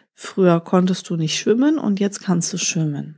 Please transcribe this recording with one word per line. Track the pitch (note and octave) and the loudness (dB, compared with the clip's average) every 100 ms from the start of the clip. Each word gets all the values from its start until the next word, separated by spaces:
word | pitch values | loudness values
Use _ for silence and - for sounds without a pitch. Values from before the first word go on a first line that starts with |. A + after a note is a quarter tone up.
| _ | _
früher | _ - - F#3 E3+ | _ -12 2 4 4
konntest | E3+ F#3 F#3 F#3 - | 2 2 2 0 -4
du | E3+ | -4
nicht | D#3 - | -2 -2
schwimmen | - A3+ C#4+ D#4+ | 0 2 2 2
und | G#3+ G3 | 0 0
jetzt | G3+ G3+ | -2 -4
kannst | - E3+ - | -2 -2 -2
du | F3+ | -4
schwimmen. | - F3 D#3 C#3+ D3 | -4 -2 -2 -4 -10